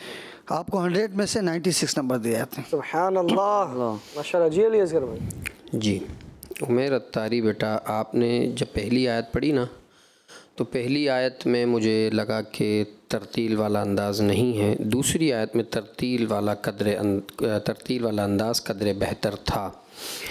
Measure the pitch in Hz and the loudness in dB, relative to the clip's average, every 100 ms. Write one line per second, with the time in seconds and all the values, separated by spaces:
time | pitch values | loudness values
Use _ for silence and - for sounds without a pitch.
0 | - - - - - 156 175 196 175 175 | -16 -16 -16 -16 -6 -6 -2 -2 0 0
1 | 220 196 202 233 190 165 165 165 143 - | 0 0 -2 0 0 0 0 0 0 0
2 | 135 127 113 113 123 - 135 151 131 160 | 0 0 0 -2 -2 -8 -4 -4 -2 0
3 | 185 190 175 170 202 208 180 127 120 107 | 2 2 2 2 4 2 0 0 -2 -2
4 | - 147 147 180 165 160 220 220 180 160 | -8 -10 -2 2 4 6 4 6 4 2
5 | 127 113 - - - - - - 107 95 | 0 -6 -8 -8 -10 -14 -8 -2 0 0
6 | - - - - - - - 120 135 131 | -2 -12 -16 -20 -16 -8 -2 0 2 -2
7 | - - 110 120 110 107 110 107 - 110 | -2 -4 0 0 2 0 0 -2 -2 -4
8 | 110 - 117 120 127 120 131 - 104 120 | -2 0 2 2 0 -2 -4 -4 0 2
9 | 127 113 113 - 143 143 123 - - _ | 2 0 -2 -2 0 0 0 -6 -20 _
10 | _ _ _ - - - 120 135 120 139 | _ _ _ -20 -14 -6 -4 -2 0 0
11 | 143 127 127 - - 120 120 120 110 110 | 2 2 0 -2 0 2 4 4 4 4
12 | 110 107 104 110 107 - 107 107 104 - | 4 2 0 -2 -4 -2 2 2 0 -6
13 | - 113 101 - 113 107 107 104 101 101 | -6 -6 -4 -2 0 2 2 0 0 0
14 | 101 101 104 98 123 113 104 110 110 117 | 0 2 2 4 2 2 2 2 0 0
15 | 135 180 160 117 107 117 113 117 101 - | 0 2 2 2 0 0 0 -4 -6 -4
16 | 127 123 110 104 104 104 - 101 104 101 | -2 0 2 2 0 0 -2 -2 0 2
17 | 104 98 - - 117 104 - 110 - 127 | 2 0 -2 -4 0 0 -2 -4 -2 -2
18 | 117 107 101 101 110 117 - 101 104 98 | 0 0 2 2 2 -2 -2 -2 0 0
19 | 95 101 110 101 - 110 95 - - - | -2 -2 -4 -4 -4 -4 -4 -10 -20 -16
20 | - - - | -12 -10 -10